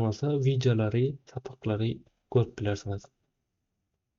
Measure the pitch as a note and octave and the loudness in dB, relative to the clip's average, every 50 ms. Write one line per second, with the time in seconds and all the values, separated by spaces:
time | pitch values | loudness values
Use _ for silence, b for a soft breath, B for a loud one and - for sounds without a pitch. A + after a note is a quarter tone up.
0 | A2+ A2 A2 - C#3+ D3 D3 C#3 C3 C3+ C3+ B2+ B2+ B2 A2+ A2 A2 G#2+ A2 A#2+ | 2 2 0 0 -2 0 0 2 2 2 2 4 2 2 4 2 2 2 2 2
1 | B2+ C#3 D3 - _ - - B2+ - - - - - A2 G#2+ G#2 A2 A#2 - - | 0 0 -2 -6 _ -16 -14 -14 -14 -14 -14 -6 -4 -2 -2 0 0 -2 -4 -6
2 | - _ _ _ _ _ - G2 F#2 - - - G2+ G2+ G2+ G2 - G2+ G2 G2 | -10 _ _ _ _ _ 2 2 2 2 -2 -4 -4 -2 -4 -4 -4 -8 -8 -8
3 | - - _ _ _ _ _ _ _ _ _ _ _ _ _ _ _ _ _ _ | -10 -16 _ _ _ _ _ _ _ _ _ _ _ _ _ _ _ _ _ _
4 | _ _ _ | _ _ _